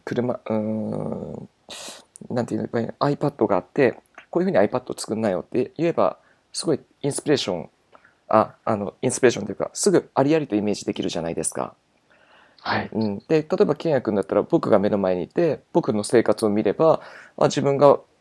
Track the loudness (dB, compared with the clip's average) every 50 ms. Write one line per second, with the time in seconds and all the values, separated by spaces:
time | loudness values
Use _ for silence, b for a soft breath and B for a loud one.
0 | -10 -6 -4 -2 -2 -2 -4 -6 -6 -4 -4 -4 -2 -4 -4 -4 -6 -6 -6 -6
1 | -6 -6 -8 -8 -10 -10 -12 -12 -14 -16 _ _ _ B B B B B B B
2 | B _ -20 -18 -12 -8 -6 -6 -4 -4 -4 -6 -4 -4 -4 -4 -4 -6 -4 -2
3 | -2 -2 0 0 -2 -4 -2 0 0 0 0 0 -2 -2 0 2 2 2 2 -2
4 | -8 _ _ -20 -14 _ -4 -2 -2 0 2 2 2 2 0 -4 -6 -8 -10 -10
5 | -8 -6 -4 -2 -2 -2 -2 -2 -4 _ -4 -4 -4 -4 -4 -4 -2 -2 0 2
6 | 0 0 0 b b b b b b b -12 -6 -2 -2 -2 -2 -4 _ _ _
7 | -4 -4 -4 -2 0 0 0 0 0 -2 -4 -6 -8 -10 _ _ _ _ b b
8 | b b b b b 2 2 4 4 2 -2 _ _ -4 -2 -2 -4 -6 -6 _
9 | -4 -4 0 2 4 4 4 2 -2 -8 -6 -6 -6 -6 -6 -2 2 2 2 2
10 | 2 0 0 0 2 2 2 0 0 -2 -2 -2 0 -2 -2 -4 -4 -6 -6 -4
11 | -6 -6 -4 -6 -6 -6 -4 -4 -6 -6 -6 -6 -6 -8 -10 _ _ _ _ _
12 | b b b b b b b b b b b b -6 -4 -4 -4 -4 -4 -4 -4
13 | -2 -2 -4 -6 -4 0 0 0 0 0 0 0 0 0 0 -2 -2 -2 0 0
14 | 0 0 0 -2 -2 0 0 0 2 2 0 0 2 2 2 2 4 2 0 0
15 | 0 0 0 0 -4 -2 -2 0 0 0 0 -4 _ _ -2 0 0 0 0 -2
16 | 0 2 4 4 4 4 2 0 0 0 0 2 2 0 2 4 4 4 4 B
17 | B B B B B B B 0 0 2 2 0 0 0 4 6 6 6 6 6
18 | 2 _ _ _